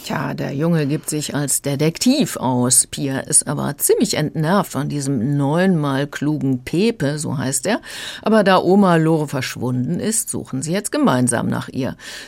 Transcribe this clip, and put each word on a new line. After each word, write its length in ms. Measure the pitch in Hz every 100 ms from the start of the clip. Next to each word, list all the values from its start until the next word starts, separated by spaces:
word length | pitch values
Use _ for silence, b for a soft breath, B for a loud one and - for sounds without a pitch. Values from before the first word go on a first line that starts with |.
Tja, 300 | - - 147
der 200 | 143 139
Junge 340 | 139 165 165 139
gibt 220 | 151 -
sich 260 | 151 - 143
als 260 | 139 -
Detektiv 760 | 143 139 156 - 247 294 196 -
aus. 500 | 123 123 123 - -
Pia 320 | - 139 135
ist 260 | - 143 143
aber 300 | 143 135 143
ziemlich 360 | - 453 240
entnervt 580 | - 151 165 156 196 -
von 160 | 131 143
diesem 480 | 143 139 135 131 143
neunmal 720 | 139 165 190 165 147 135 143
klugen 560 | - 143 147 135 127
Pepe, 560 | 127 160 226 233 139 151
so 180 | 156 143
heißt 280 | 131 139 185
er. 160 | 233 B B B B
Aber 240 | - 220 190
da 120 | 185
Oma 380 | 170 196 190 165
Lore 320 | 160 160 147
verschwunden 720 | 139 - - 123 127 135 175
ist, 300 | - 220 -
suchen 320 | - - 131
sie 100 | 151
jetzt 220 | 190 208
gemeinsam 540 | 294 247 127 123 117 117
nach 200 | 120 120
ihr. 300 | 127 127 - B B